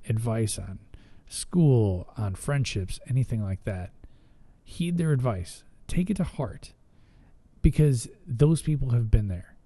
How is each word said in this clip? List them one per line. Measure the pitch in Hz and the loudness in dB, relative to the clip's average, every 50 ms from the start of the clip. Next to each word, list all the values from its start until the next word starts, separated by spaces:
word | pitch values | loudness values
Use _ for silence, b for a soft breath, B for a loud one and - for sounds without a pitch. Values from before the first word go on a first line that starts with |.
| - | -2
advice | - 117 113 113 117 110 113 113 107 - - | -2 -2 -2 0 -2 -2 -2 -2 -2 -4 -6
on | 98 98 95 104 - - b b b b b b b | -10 -12 -12 -14 -16 -20 b b b b b b b
school, | b - - - - - 180 165 147 131 120 110 101 92 90 - - - | b -12 -12 -12 -2 2 4 6 6 6 6 4 2 0 -2 -6 -10 -8
on | - 107 101 95 | -6 -6 -6 -6
friendships, | - - - 143 143 127 - - 113 95 92 - - - | -6 -4 -4 -2 -2 -2 -2 -2 -4 -4 -4 -8 -10 -6
anything | - 123 131 127 - 117 110 104 | -4 -2 -2 0 0 -2 -4 -4
like | 98 95 95 - | -4 -6 -6 -6
that, | - 101 90 90 - - - b b b b b b b b b b b b b | -6 -6 -6 -8 -12 -14 -18 b b b b b b b b b b b b b
heed | - - - 170 175 175 | -18 -8 -6 -4 -2 -2
their | 170 165 156 | 0 2 2
advice. | 147 131 123 127 110 90 87 - - - - - - - - | 2 2 2 0 -2 -2 -6 -10 -12 -18 -20 -20 -20 -20 -10
Take | - - 165 180 185 | -2 0 0 0 0
it | 208 | -2
to | 190 180 | -2 -2
heart, | - - - 139 104 - - - - - _ _ b b b b b b b b b b b b - _ - - | -6 -4 -6 -8 -8 -8 -14 -18 -20 -20 _ _ b b b b b b b b b b b b -20 _ 2 4
because | 170 135 - 151 147 135 117 - - - _ - | 4 6 6 4 4 4 2 -2 -8 -16 _ -10
those | - 131 113 147 151 165 151 | -10 2 4 4 4 4 2
people | - 156 151 139 135 131 | 2 -2 0 0 0 0
have | 120 120 117 110 | 2 0 2 4
been | - 110 104 101 | 2 2 2 0
there. | 92 87 87 - - - _ | -4 -8 -10 -14 -20 -20 _